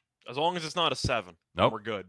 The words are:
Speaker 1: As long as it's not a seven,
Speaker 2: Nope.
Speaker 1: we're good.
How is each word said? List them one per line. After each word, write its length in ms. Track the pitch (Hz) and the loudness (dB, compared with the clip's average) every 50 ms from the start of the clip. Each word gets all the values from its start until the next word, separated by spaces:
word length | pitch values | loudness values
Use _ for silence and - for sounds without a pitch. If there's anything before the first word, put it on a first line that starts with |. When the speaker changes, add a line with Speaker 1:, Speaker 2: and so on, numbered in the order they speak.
| _ _ _ _ _ - | _ _ _ _ _ -8
Speaker 1:
As 80 | 123 | -4
long 220 | 139 156 170 180 175 | 0 0 0 0 -2
as 60 | 160 | -6
it's 100 | 156 - | -4 -2
not 160 | 180 165 151 | 0 0 0
a 20 | 131 | 0
seven, 420 | - - - 127 113 92 90 85 _ _ _ _ | 0 0 0 0 -2 -2 -6 -16 _ _ _ _
Speaker 2:
Nope. 180 | 85 98 127 | 4 4 4
Speaker 1:
we're 80 | 110 110 | 4 0
good. 240 | 104 113 110 98 92 | -6 -6 -6 -6 -8